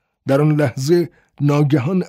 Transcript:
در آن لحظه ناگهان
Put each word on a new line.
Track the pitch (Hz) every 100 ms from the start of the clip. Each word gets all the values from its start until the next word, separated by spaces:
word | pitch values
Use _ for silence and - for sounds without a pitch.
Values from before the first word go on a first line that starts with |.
| _ _ -
در | 135
آن | 156 147
لحظه | 139 - 135 175 160 _ _ -
ناگهان | 143 147 147 147 131 190